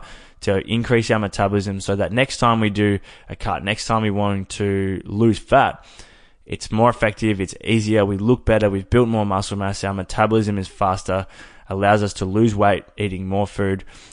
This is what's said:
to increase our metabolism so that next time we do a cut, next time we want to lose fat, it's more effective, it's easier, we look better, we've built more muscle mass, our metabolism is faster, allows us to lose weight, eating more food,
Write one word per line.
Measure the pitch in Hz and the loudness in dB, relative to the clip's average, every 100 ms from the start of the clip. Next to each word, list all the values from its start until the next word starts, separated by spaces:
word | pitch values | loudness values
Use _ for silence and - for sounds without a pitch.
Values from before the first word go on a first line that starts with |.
| - - - - | -2 -20 -20 -8
to | - 95 - | -2 -2 0
increase | 117 117 120 113 | -2 2 2 2
our | 110 | 0
metabolism | 101 - 101 104 98 95 | 0 -2 0 0 -2 -6
so | - 98 | -4 -2
that | 85 | -2
next | 113 135 - | 0 -2 0
time | 120 113 | 2 2
we | 107 | 2
do | 101 104 98 - - - | 2 0 0 -6 -20 -16
a | - | -10
cut, | 110 80 95 | -6 -6 -4
next | 107 - | -6 -2
time | 113 | -2
we | 107 | 0
want | 101 101 98 92 | -2 -2 -2 -6
to | - 101 98 95 90 | -4 -2 -2 -2 -6
lose | - 101 117 101 | -6 2 2 2
fat, | - 135 104 - - - - - _ _ - | 2 2 2 -2 -16 -20 -20 -20 _ _ -14
it's | - - | -12 -4
more | 107 120 | 2 2
effective, | - 110 - 110 98 | 2 -2 0 -2 -2
it's | 92 - | -4 -6
easier, | - 113 107 110 101 | 0 0 2 2 2
we | 98 | 0
look | 110 123 - | 0 2 2
better, | 110 104 | 2 2
we've | 98 95 | 0 0
built | 120 117 | 2 4
more | 110 104 | 2 0
muscle | 98 - 101 | -2 -2 -4
mass, | 98 98 | -4 -4
our | 98 | -6
metabolism | 98 92 - 110 113 107 101 | -6 -4 0 2 2 2 -2
is | 92 | -6
faster, | - 98 95 - 92 95 - - - - | -4 -2 -2 -2 -4 -4 -14 -20 -18 -8
allows | 98 101 104 | 0 4 4
us | 104 | 2
to | - 95 | -4 -2
lose | 104 117 101 | 2 2 4
weight, | 104 90 - - | 2 2 -4 -8
eating | 104 92 95 | -6 -6 -4
more | 98 101 | -2 -2
food, | - 98 95 - - - | -2 -2 -2 -8 -20 -20